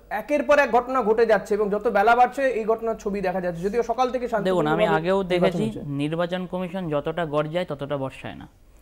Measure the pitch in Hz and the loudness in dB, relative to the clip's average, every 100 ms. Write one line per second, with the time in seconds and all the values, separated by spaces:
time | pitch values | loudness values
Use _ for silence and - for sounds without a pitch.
0 | - 202 214 294 262 285 277 240 247 262 | -8 -8 -2 -2 4 4 6 2 2 0
1 | 214 220 226 202 202 208 214 208 233 202 | 2 4 4 4 2 -2 0 0 0 2
2 | 208 240 247 269 262 220 214 226 226 220 | 4 6 4 4 -2 0 0 0 0 -4
3 | 208 202 185 185 180 165 190 233 233 233 | -4 -4 -2 -2 -4 -4 -4 -2 -2 0
4 | 254 247 240 220 180 180 151 165 165 160 | 0 0 -2 -2 0 0 2 2 2 2
5 | 170 196 180 180 175 175 220 214 143 143 | 2 0 2 2 2 2 -4 -4 -6 -4
6 | 147 165 175 180 180 185 180 190 175 147 | -2 -2 -2 -4 -6 -6 -6 -6 -4 -4
7 | 151 160 165 147 151 170 180 143 139 143 | -2 -4 -2 -2 -2 -4 -6 -8 -6 -6
8 | 131 - 110 71 - _ _ - | -6 -10 -14 -14 -18 _ _ -20